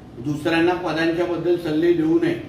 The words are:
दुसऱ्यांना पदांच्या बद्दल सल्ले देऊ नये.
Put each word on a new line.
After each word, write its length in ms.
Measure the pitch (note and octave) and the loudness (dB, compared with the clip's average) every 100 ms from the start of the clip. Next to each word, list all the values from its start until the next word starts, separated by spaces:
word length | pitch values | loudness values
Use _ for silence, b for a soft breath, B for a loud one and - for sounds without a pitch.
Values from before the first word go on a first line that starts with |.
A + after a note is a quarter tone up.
| - - | -20 -12
दुसऱ्यांना 560 | B2+ D3 E3+ E3 E3+ | -6 -4 -2 2 2
पदांच्या 520 | F3 E3+ D#3 E3 E3 F3 | 0 -2 -2 0 0 -2
बद्दल 300 | E3 D#3 F3 | -2 0 0
सल्ले 360 | E3 D3+ E3+ | 0 0 2
देऊ 260 | E3+ D#3 E3 | 2 4 2
नये. 120 | D3+ - | 2 -2